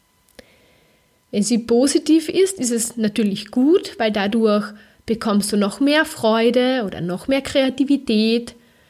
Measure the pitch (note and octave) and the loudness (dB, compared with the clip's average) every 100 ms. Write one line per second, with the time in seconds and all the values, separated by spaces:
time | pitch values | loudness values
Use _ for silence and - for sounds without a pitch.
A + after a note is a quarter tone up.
0 | _ _ _ - - _ _ _ _ _ | _ _ _ -20 -20 _ _ _ _ _
1 | _ _ _ G#3 G3+ A#3 A#3+ A#3 C#4 D#4 | _ _ _ -4 0 -2 2 2 2 2
2 | D#4 D#4+ - - F#4+ - A#3+ A#3 - A#3 | 2 2 2 0 0 0 -4 -4 -4 -4
3 | G#3+ A3 G#3 G3+ - B3+ C#4 F#4 - - | -2 0 -2 -2 -4 0 4 2 0 -4
4 | A3 G#3 G3+ A3+ A3 G#3 G#3 - - _ | -2 0 0 2 2 2 -2 -12 -20 _
5 | - A3+ A#3 G3+ G3 G#3 G3+ - C#4 D4+ | -6 -4 0 0 0 0 -2 0 2 2
6 | D#4 - A3 A3+ A#3 B3 B3+ C4 G3 - | 0 -2 0 2 2 2 2 0 -4 -6
7 | F3 F3+ - C4+ C4+ C#4+ C4 C4 C4+ C#4 | -6 -6 -2 -2 0 0 0 0 0 0
8 | - G#3+ A3 A#3 A#3 - _ _ | 2 2 2 0 -4 -16 _ _